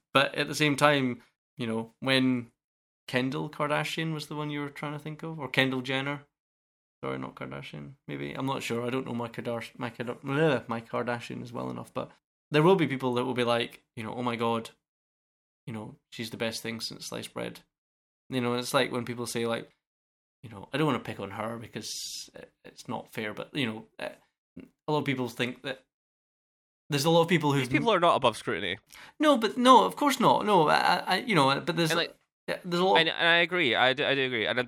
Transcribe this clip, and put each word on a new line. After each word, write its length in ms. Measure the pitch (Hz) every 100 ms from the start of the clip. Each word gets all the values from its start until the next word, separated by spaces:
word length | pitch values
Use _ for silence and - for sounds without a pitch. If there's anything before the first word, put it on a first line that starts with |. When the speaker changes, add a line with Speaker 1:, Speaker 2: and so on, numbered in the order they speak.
| _
Speaker 1:
But 200 | 135 143
at 120 | - 147
the 60 |
same 220 | 147 151 139
time, 440 | 147 143 127 123 - _ _ -
you 80 | 117
know, 260 | 113 113 _
when 480 | 131 131 131 123 117 _ _ _ _ _ -
Kendall 420 | 127 131 151 156
Kardashian 640 | - 147 147 151 - 160
was 120 | 156 147
the 60 | 151
one 140 | 151
you 100 | 147
were 80 | 143
trying 220 | - 147
to 60 | 147
think 240 | 156 151
of, 160 | 165 160
or 80 | 127
Kendall 320 | 135 131 131
Jenner. 400 | 127 135 139 143 - _ _ _ _ _ _ _
Sorry, 140 | 135 131
not 160 | 131
Kardashian. 580 | - 131 139 135 151 143 135 -
Maybe, 260 | 143 143
I'm 140 | 139 135
not 160 | 131
sure. 240 | - 117 120
I 40 |
don't 160 | 131 131
know 80 |
my 140 | 120 117
Kardash-, 480 | 120 117 117 - -
my 120 | 123
Kardar-, 300 | 117 120 120
bleh, 460 | 139 139 160 123 -
my 120 | 117
Kardashian 640 | 113 120 120 120 - 123
as 100 | 120
well 160 | 123 127
enough, 220 | 120 120
but 200 | - - _ _ _ -
there 120 | 147
will 140 | 165 190
be 100 | 139
people 280 | 131 127
that 100 | 120
will 100 | 127
be 100 | 127
like, 380 | 120 117 120 - _ -
you 80 |
know, 100 | 110
"Oh 80 | 117
my 140 | 123 117
God, 340 | 117 113 113 - _ _ _ _ _ _ _ _ -
you 60 |
know, 240 | 110 107 139 _
she's 180 | - 113
the 60 | 113
best 260 | 113 113
thing 180 | 113 113
since 260 | - - -
sliced 280 | 117 113
bread." 260 | 117 120 - _ _ _ _ _ _ -
You 100 | 131
know, 140 | 120
it's 180 | 123 123
like 200 | 139 120
when 120 | 127
people 220 | 117 120 117
say, 200 | 120 117
like, 240 | 113 - _ _ _ _ _ _ _
you 80 | 113
know, 180 | 101 92
"I 60 | 135
don't 80 | 156
wanna 140 | 117
pick 200 | 113 107
on 100 | 98
her 240 | 107 110 117
because 720 | 107 117 - - - - -
it, 180 | - - _
it's 240 | - - -
not 240 | 110 -
fair," 220 | - 107
but, 200 | 104 -
you 120 | 156 117
know, 200 | 110 - -
uh, 100 | - - _ _ _ - - _ -
a 60 |
lot 60 | 151
of 60 |
people 240 | 127 131 123
think 340 | - 123 127
that 200 | 139 131 _ _ _ _ _ _ _ _ _ _ -
there's 140 | 143 156
a 40 |
lot 120 | 165
of 60 | 165
people 240 | 175 147
who 80 | 139
Speaker 2:
These 80 | 123
people 220 | 294 233
are 80 | 190
not 160 | 170 120
above 200 | 131 107
scrutiny. 420 | - 90 95 - _ - - -
Speaker 1:
No, 200 | 302 277
but 180 | 220 254
no, 280 | 247 247
of 120 | 185 -
course 240 | 294 262
not. 240 | 180 -
No, 240 | 214 190 151
I, 340 | 76 - 180 -
I, 100 | 185
you 140 | 254
know, 240 | 175 135 139
but 100 | 135 165
there's 140 | 165
Speaker 2:
And, 80 | 170
like, 160 | 160 - _ _ -
Speaker 1:
yeah, 100 | -
there's 160 | 180 175
a 40 |
lot. 120 | 190 196
Speaker 2:
and, 120 | 160
and 200 | - 170
I 80 | 170
agree. 380 | 170 180 143
I 180 | 98 127
do, 100 | 131
I 100 | 135
do 100 | 139 131
agree. 200 | 120 92
And 120 | 120